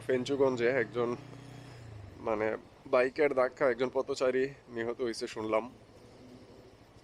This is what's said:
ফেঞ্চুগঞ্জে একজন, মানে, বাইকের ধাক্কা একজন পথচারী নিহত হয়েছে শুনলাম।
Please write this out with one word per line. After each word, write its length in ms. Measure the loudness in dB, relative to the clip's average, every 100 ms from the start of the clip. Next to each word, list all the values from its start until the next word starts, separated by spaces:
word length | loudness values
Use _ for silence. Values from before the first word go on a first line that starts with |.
| 2
ফেঞ্চুগঞ্জে 600 | 0 2 4 4 4 2
একজন, 480 | 2 0 0 -2 -2 -10 -18 -18 -18 -18 -18 -16 -16 -16 -8
মানে, 400 | -2 0 0 -2 -10 -20 0
বাইকের 480 | 2 2 2 2
ধাক্কা 360 | 4 2 2 2
একজন 200 | 2 0
পথচারী 540 | 0 -2 0 2 2 0 -4 -10
নিহত 320 | -4 -4 -2
হয়েছে 260 | -4 -4 -6
শুনলাম। 460 | -6 0 0 0 -12 -20 -20 -20 -20 -20 -20 -20 -20 -20 -20 -20 -18